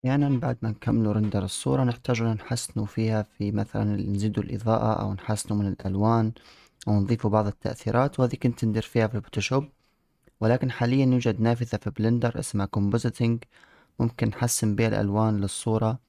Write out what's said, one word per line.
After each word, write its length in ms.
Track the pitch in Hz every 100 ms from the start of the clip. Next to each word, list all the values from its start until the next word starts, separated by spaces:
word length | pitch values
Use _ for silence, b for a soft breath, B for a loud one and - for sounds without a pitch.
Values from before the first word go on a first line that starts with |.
أحيانًا 360 | 127 139 143 131
بعد 180 | 123 120
ما 80 | 113
نكملوا 420 | 104 - 113 107
رندر 320 | 104 107 101
الصورة 400 | 95 - 135 135
نحتاج 360 | 127 113 - 117
أن 120 | 113
نحسنوا 540 | 110 - 110 - 113 104
فيها 360 | - 110 110
في 300 | 104 _ 101
مثلًا 320 | 107 104 110
نزيدوا 580 | 104 101 98 101 107 104
الإضاءة 600 | - 104 113 110 110 110
أو 100 | 104
نحسنوا 460 | 98 - 107 - 104
من 80 | 101
الألوان 680 | - 95 98 107 117 110 117 B B B _ -
أو 120 | 104
نضيفوا 300 | 98 117 110
بعض 160 | 107 104
التأثيرات، 720 | - - - - 113 139 -
وهذه 140 | 127
كنت 300 | 127 123 120
ندير 180 | 113 110
فيها 240 | - 117 110
في 80 |
الفوتوشوب، 540 | 113 - - 101 135 147 _ _ _ _ _ _ _
ولكن 300 | 110 123 131
حاليًا 360 | - 120 135 131
يوجد 340 | 127 120 110
نافذة 360 | 113 120 117 104
في 140 | 104
بلندر 480 | - 110 120 120 -
اسمها 280 | - 104 98
كومبوزيتنج 760 | - 101 117 117 - 117 117 - b b b b -
ممكن 300 | 117 - 110
نحسن 460 | - 120 - 110
بها 140 | 101 113
الألوان 520 | 104 101 104 110 107
للصورة 580 | 98 - - 110 110 120